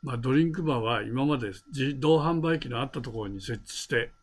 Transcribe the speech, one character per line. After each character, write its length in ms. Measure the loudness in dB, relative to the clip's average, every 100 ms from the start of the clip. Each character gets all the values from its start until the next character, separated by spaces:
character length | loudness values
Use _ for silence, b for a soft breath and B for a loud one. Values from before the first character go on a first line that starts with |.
ま 120 | -6
あ、 20 | -2
ド 140 | 2
リ 120 | 4
ン 80 | 4
ク 100 | 2
バ 120 | 0
ー 20 | 0
は 240 | 0 0
今 240 | 0 0 2
ま 120 | 2
で 140 | -2 -8 -12
自 260 | -2 -2 2
動 220 | 4 4
販 200 | 4 2
売 180 | 2 0
機 100 | -2
の 120 | -4
あ 40 |
っ 60 | -4
た 120 | -6
と 100 | -6
こ 120 | -6
ろ 40 | -6
に 120 | -6
設 120 | -6
置 180 | -6 -6
し 160 | -10 -2
て 240 | 0 -2 -8